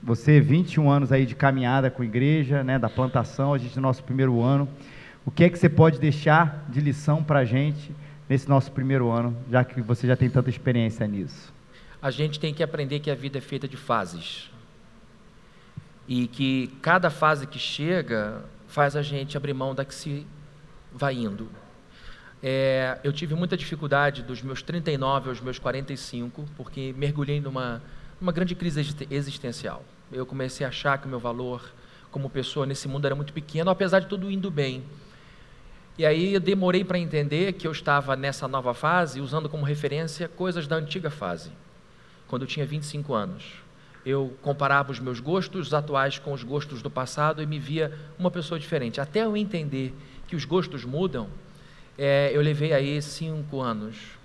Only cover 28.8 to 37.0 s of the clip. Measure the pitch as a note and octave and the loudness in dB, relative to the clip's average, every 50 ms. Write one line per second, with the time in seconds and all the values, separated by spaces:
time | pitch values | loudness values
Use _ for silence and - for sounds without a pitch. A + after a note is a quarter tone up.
28.8 | D3 D3 D3+ D3 C#3 - C#3 C#3+ C#3+ C3+ C3+ - - B2 A#2 - - G#2 D2 B1+ | -2 -2 -4 -8 -8 -4 -4 -4 -4 -4 -8 -8 -8 -8 -8 -6 -8 -8 -8 -8
29.8 | C2+ - - - - - - B2+ B2+ B2 - C3+ C3 B2+ B2+ - D3 B2+ - - | -14 -18 -20 -20 -20 -12 -8 -8 -8 -6 -6 -6 -6 -6 -4 -4 -6 -4 -4 -2
30.8 | - C#3+ C#3 C#3 - C#3 C3 B2 A2+ A#2+ A#2 A#2+ B2+ B2 B2 A#2+ - - - - | 0 0 0 0 -2 -6 -8 -6 -4 -4 -4 -4 -6 -6 -6 -8 -10 -16 -20 -20
31.8 | - - - - - - - D3 C#3 C3+ - C3+ B2+ - - D3+ C#3 C3+ C#3 C3+ | -20 -20 -20 -20 -20 -10 -8 -6 -6 -4 -4 -4 -6 -4 -2 -4 -2 -2 -4 -6
32.8 | - C#3+ C3 C#3 C#3+ C#3 C3+ C#3 D3 D3 - D#3+ D3+ - - D#3 E3 F#3 F#3 F#3 | -6 -6 -6 -2 0 0 0 0 -4 -6 -8 -10 -12 -6 -4 -2 2 2 2 2
33.8 | G3 F#3 F3 F#3+ F#3+ G3 G3+ G3 F#3 G3+ G3 F#3+ F#3 G3+ E3 D3 C#3+ C3 B2+ B2+ | 2 4 4 4 4 2 -6 -4 -4 -4 -2 -2 -2 -2 -2 0 -2 -2 -2 -6
34.8 | B2+ - - - - - - - - - - - - - - - - - - - | -10 -14 -18 -20 -20 -20 -20 -20 -20 -20 -20 -20 -20 -20 -20 -20 -20 -20 -20 -20
35.8 | - - - - D#3+ D3+ D#3 D#3+ F3 F#3+ G3 G3 E3+ F3 G3 G3 F#3 F3+ F3+ F#3 | -20 -20 -4 2 4 4 6 6 4 2 2 2 2 2 2 4 4 4 4 4
36.8 | G3+ F3+ F3+ F3+ | 2 2 0 -2